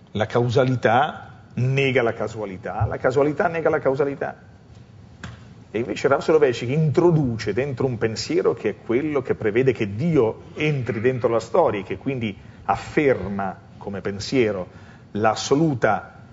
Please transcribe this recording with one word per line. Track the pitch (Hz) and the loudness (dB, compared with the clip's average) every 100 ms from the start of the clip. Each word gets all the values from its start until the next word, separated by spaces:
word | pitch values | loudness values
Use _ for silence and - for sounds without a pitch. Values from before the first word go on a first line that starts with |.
| - | -10
La | 101 104 | -4 0
causalità | 120 120 110 127 123 117 120 151 - - - - | 0 2 2 2 2 2 4 2 -4 -16 -20 -12
nega | - 127 135 135 127 | -4 0 2 2 2
la | 113 | 2
casualità, | 107 107 110 101 92 95 104 110 | -2 -6 -6 -10 -8 -8 -4 -4
la | - | -2
casualità | 127 139 147 143 180 | 0 2 0 0 -2
nega | 165 156 | 0 0
la | 151 | 2
causalità. | 135 135 143 139 135 - - - - - - - - - - - - - - | 0 0 -2 -2 -8 -10 -20 -20 -20 -20 -20 -20 -20 -18 -16 -16 -20 -20 -8
E | 107 | -4
invece | 101 107 - | -4 -2 0
Rav | 147 | 2
Soloveitchik | - 156 139 120 120 | 4 4 4 2 -2
introduce | 151 156 151 175 156 131 110 107 | 0 2 4 4 4 2 -2 -2
dentro | 98 143 127 131 | -2 -2 -2 -2
un | 113 | 0
pensiero | 113 104 - 160 - | -2 -4 -2 0 2
che | - 104 | 0 -4
è | - | -4
quello | - 120 156 143 | -2 0 0 -2
che | 123 | -2
prevede | 87 107 110 131 | -2 0 2 2
che | 107 104 | 2 -4
Dio | 104 170 147 110 - - | -2 0 2 2 -2 -12
entri | - 151 139 120 117 | -4 -2 -2 -2 0
dentro | 123 127 120 | 0 0 0
la | 113 | 0
storia | - 185 143 104 | 2 2 2 0
e | |
che | - 92 | -6 -6
quindi | 135 131 110 - - - | -6 -4 -4 -6 -16 -12
afferma | - 98 - - 143 107 95 98 95 - - - | -2 -2 0 0 2 2 -2 -4 -6 -8 -18 -16
come | 101 98 | -10 -8
pensiero | 101 101 - 135 107 98 87 - - - - | -6 -6 -2 0 2 0 -8 -14 -20 -20 -10
l'assoluta, | 104 110 107 - 143 165 120 110 95 - - - | 0 0 0 0 2 2 2 0 0 -4 -20 -20